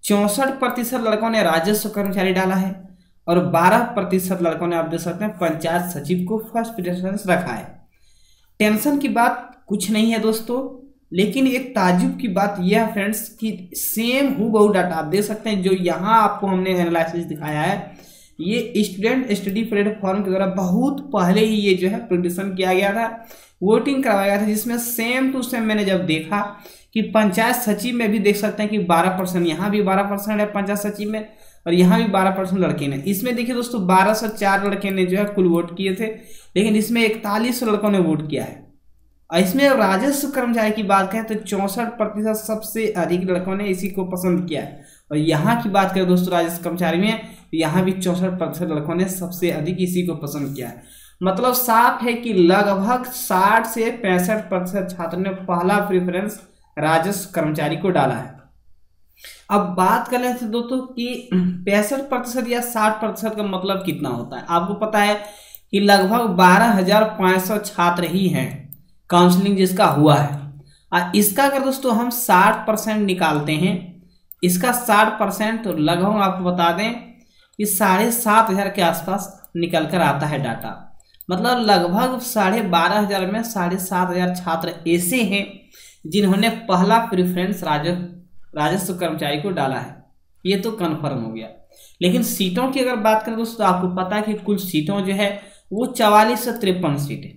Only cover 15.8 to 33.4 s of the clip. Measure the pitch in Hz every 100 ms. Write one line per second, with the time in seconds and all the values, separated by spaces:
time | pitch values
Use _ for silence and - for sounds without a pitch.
15.8 | 175 160 196 226 208 202 196 185 185 180
16.8 | 170 170 160 170 160 151 151 151 165 196
17.8 | - - - - - - 165 233 226 202
18.8 | 190 185 214 262 - 202 - 196 226 202
19.8 | 202 - 190 190 196 190 190 185 180 196
20.8 | 262 277 - 208 175 202 220 220 202 185
21.8 | 180 214 - 180 175 180 196 185 185 185
22.8 | 196 214 226 - - - - _ 185 226
23.8 | 254 269 262 202 196 202 214 214 233 233
24.8 | 233 - 226 254 262 269 233 247 220 214
25.8 | 196 185 156 160 156 202 208 - - -
26.8 | _ 226 202 214 214 190 226 233 - 185
27.8 | 233 233 220 214 196 202 214 202 214 214
28.8 | 175 165 185 180 180 180 175 156 202 208
29.8 | 190 190 196 202 214 208 208 208 196 202
30.8 | 214 - 208 214 214 - - - - 175
31.8 | 180 226 226 196 190 190 185 190 165 147
32.8 | 139 139 180 196 247 240